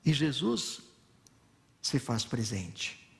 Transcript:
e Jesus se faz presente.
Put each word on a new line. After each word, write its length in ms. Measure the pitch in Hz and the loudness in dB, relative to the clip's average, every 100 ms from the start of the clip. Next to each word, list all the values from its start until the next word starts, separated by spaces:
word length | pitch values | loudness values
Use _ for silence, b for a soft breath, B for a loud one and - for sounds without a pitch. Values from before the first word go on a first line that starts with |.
| - | 4
e 80 | |
Jesus 680 | 143 156 131 196 226 - - - - _ - - - _ _ _ _ | 4 2 2 0 0 -2 -8 -14 -20 _ -20 -20 -20 _ _ _ _
se 180 | - 139 | 0 0
faz 240 | - 113 | 0 -2
presente. 840 | - 120 107 98 90 - - - - | 0 -2 -2 -2 -6 -6 -8 -8 -20